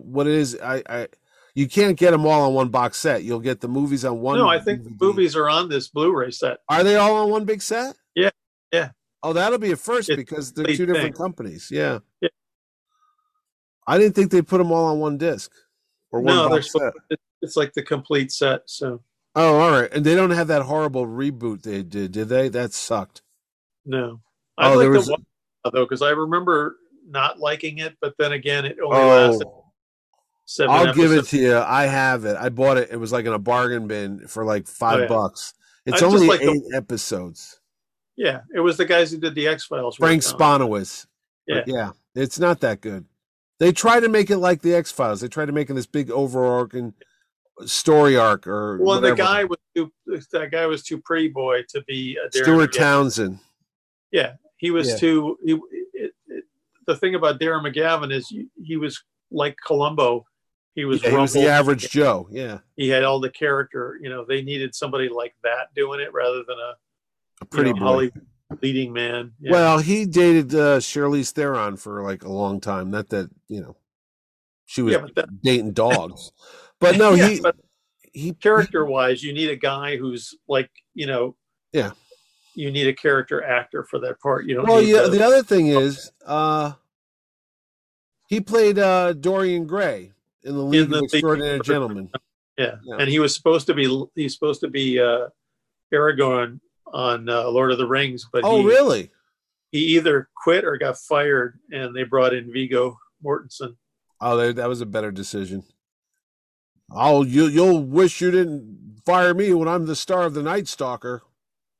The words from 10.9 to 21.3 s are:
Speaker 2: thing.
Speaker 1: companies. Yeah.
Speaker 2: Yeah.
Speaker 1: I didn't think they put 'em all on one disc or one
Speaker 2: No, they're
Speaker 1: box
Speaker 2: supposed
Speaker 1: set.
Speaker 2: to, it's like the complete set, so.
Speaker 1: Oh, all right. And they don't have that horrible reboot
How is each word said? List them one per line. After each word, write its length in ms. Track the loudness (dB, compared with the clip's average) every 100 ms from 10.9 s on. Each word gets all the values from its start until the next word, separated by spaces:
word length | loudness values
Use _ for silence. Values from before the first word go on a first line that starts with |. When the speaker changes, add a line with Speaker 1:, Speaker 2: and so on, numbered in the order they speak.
| 0 -2 -4
Speaker 2:
thing. 60 |
Speaker 1:
companies. 440 | -8 -8 -14 -14 -10
Yeah. 300 | -6 -4 -6 _ _
Speaker 2:
Yeah. 80 | -6 _ _ _ _ _ _ _ _ _ _ _ _ _ _ _ 0
Speaker 1:
I 120 | 4
didn't 160 | 4
think 160 | 4 2
they 120 | 2
put 180 | 2 0
'em 120 | 2
all 140 | 2 0
on 120 | 0
one 200 | -2 -2
disc 340 | -4 -4 -10 _ _ _ _ _ _
or 100 | -2
one 140 | 2
Speaker 2:
No, 80 | 2 4
they're 100 | 2
Speaker 1:
box 140 | 0
Speaker 2:
supposed 220 | -2 -2 -6 _
Speaker 1:
set. 60 | -10
Speaker 2:
to, 60 | _ _
it's 140 | -6 -2
like 160 | -2
the 80 | -4
complete 500 | -6 -6 -2 -2 -2
set, 300 | -2 -2 -2 -6
so. 360 | -10 -8 -10 _ _ _ 2
Speaker 1:
Oh, 220 | 4 6
all 120 | 6
right. 220 | 4 2
And 120 | 0 2
they 80 |
don't 160 | 4 4
have 180 | 0 2
that 140 | 0
horrible 440 | 0 -2 -2 -4 -6
reboot 560 | -4 -6